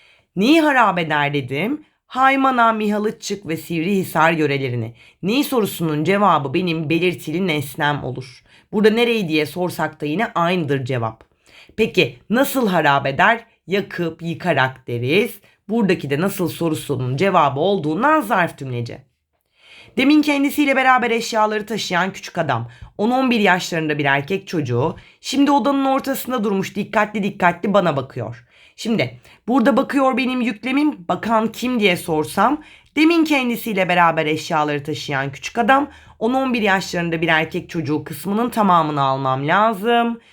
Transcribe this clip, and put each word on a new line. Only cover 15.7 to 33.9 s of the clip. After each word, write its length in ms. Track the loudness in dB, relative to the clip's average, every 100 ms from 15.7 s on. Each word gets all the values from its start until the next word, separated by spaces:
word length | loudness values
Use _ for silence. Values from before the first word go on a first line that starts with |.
| 0 2 0 0
de 120 | 0
nasıl 280 | 0 -2 -4
sorusunun 680 | -2 -4 -4 -4 -4 -2 0
cevabı 420 | 2 4 2 2
olduğundan 640 | 0 0 -2 0 2 2
zarf 360 | 2 0 0 -2
tümleci. 400 | -8 -6 -8 -12 _ _ _ _ _ _ _ -20 -12 0
Demin 240 | 4 4
kendisiyle 540 | 4 2 0 2 2 4
beraber 360 | 4 4 2
eşyaları 540 | 0 -2 0 0 0 -4
taşıyan 480 | -6 -2 0 -2
küçük 240 | -4 -12 -6
adam, 320 | -2 -2 -4 -12 -20 -4
on 140 | 0
on 200 | 2 2
bir 80 | 2
yaşlarında 580 | 4 2 0 -4 -2 -2
bir 80 | 0
erkek 420 | 0 0 -6 -4
çocuğu, 480 | -4 -2 0 -2 -4 -16 _
şimdi 300 | -6 0 4
odanın 340 | 4 2 0 2
ortasında 580 | 0 -2 -6 -4 -2
durmuş 320 | 0 -2 -2 -6
dikkatli 480 | -4 0 -2 -2
dikkatli 500 | -4 0 0 0 0
bana 240 | 2 2 0
bakıyor. 480 | -4 -8 -10 -12 _ _ -20 -12
Şimdi 440 | -4 -2 -2 -6 -20 -18 0
burada 300 | 2 4 4
bakıyor 400 | 2 2 2 2
benim 240 | -2 -2
yüklemim, 680 | -4 -4 -2 0 0 -2 -6
bakan 440 | -4 0 0 0
kim 280 | -4 -4 0
diye 180 | 2 0
sorsam, 640 | -2 -2 -2 0 0 0 -8 -20 _ 2
demin 300 | 4 4 2
kendisiyle 640 | 2 0 -4 -4 -2
beraber 360 | 0